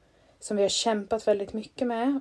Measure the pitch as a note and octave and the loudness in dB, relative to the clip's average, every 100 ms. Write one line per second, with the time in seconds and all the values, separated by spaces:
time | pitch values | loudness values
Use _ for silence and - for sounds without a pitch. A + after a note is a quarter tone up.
0 | _ _ _ _ - G#3 G3 - A#3 G#3+ | _ _ _ _ -4 2 2 2 0 0
1 | G3 A3 G#3+ G3+ G3+ A3 G#3+ - B3 A3+ | -2 0 2 2 0 -6 -8 -4 -2 0
2 | B3+ C#4 | 0 0